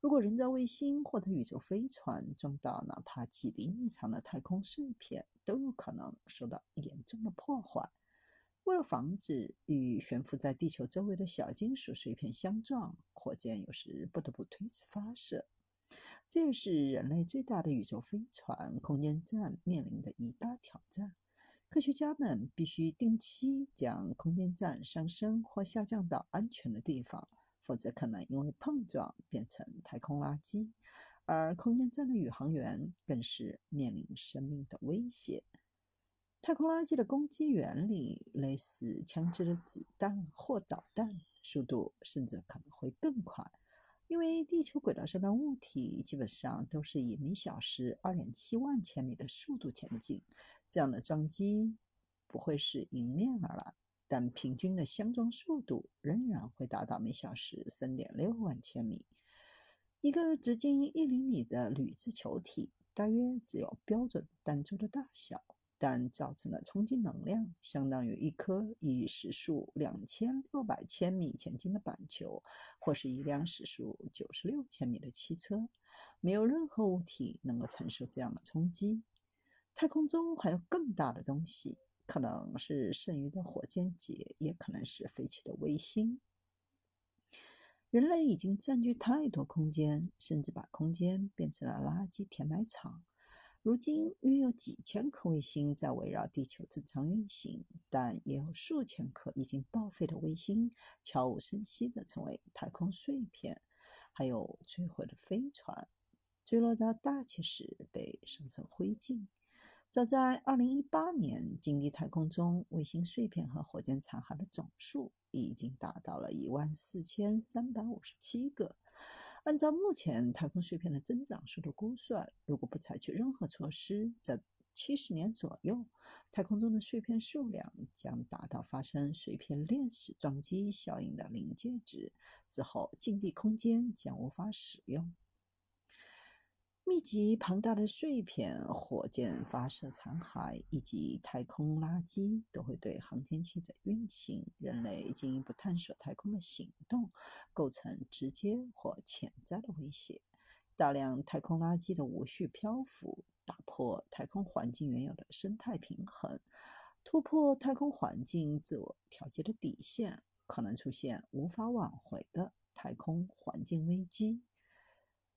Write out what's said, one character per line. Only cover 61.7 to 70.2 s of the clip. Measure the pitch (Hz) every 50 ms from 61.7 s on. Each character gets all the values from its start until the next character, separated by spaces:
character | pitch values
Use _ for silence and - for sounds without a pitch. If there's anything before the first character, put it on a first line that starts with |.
铝 | - 139 131 -
制 | - - - -
球 | - - - - - -
体 | 175 - - - - - _ _ _ _ _
大 | - 208
约 | 214 220 233 247 247 254 240 -
只 | - -
有 | - - - - - _
标 | - 214 226 247
准 | 240 - 165 156 - _ _ _
弹 | - 147 143 143
珠 | - 202
的 | 190 214
大 | - - 277 262 -
小， | - - - - - - _ _ - _ _ _ _
但 | _ - 135 127 123 123 127
造 | - - 147 131 139
成 | - - -
的 | - -
冲 | - - - 196 214
击 | 226 262
能 | 254 220 180 - - -
量 | - 190 226 226 180 170 _
相 | - - - 143 135 135
当 | 131 131 123
于 | 117 107
一 | - - 160
颗 | 156 - - - 185 190 220 214 226 _
以 | - 147 127 127 -
时 | - - - - -
速 | - - - - 156 143 - - -
两 | - 151 - - - 101
千 | - - -